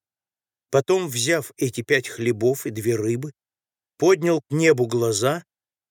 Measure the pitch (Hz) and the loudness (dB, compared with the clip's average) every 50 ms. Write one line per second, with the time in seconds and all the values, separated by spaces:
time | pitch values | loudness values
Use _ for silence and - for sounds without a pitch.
0 | _ _ _ _ _ _ _ _ _ _ _ _ _ _ - 139 135 - 185 190 | _ _ _ _ _ _ _ _ _ _ _ _ _ _ 0 0 2 2 0 0
1 | 180 151 117 120 117 147 170 156 131 - - - 147 127 - - 117 - 147 131 | 0 -4 -6 -4 -2 -2 -2 -2 -2 -6 -6 -4 -4 -4 -4 -6 -4 -2 -2 -2
2 | 123 - - - 117 120 117 104 113 123 135 - - 147 107 107 107 117 117 107 | -2 -4 -8 -4 -2 -2 -2 0 0 0 0 0 -4 -8 -10 -6 -4 -2 -2 -2
3 | 104 110 113 127 143 151 - _ _ _ _ _ _ _ _ _ _ _ _ _ | -2 -4 -4 -4 -6 -10 -14 _ _ _ _ _ _ _ _ _ _ _ _ _
4 | 151 170 196 165 165 175 165 151 - _ 139 156 165 160 151 123 123 113 117 120 | 2 4 4 4 2 0 0 0 -2 _ -2 2 4 4 4 4 2 0 0 0
5 | 117 117 110 98 113 131 156 170 - _ _ _ _ _ _ _ _ _ | 0 0 0 0 0 0 -2 -2 -8 _ _ _ _ _ _ _ _ _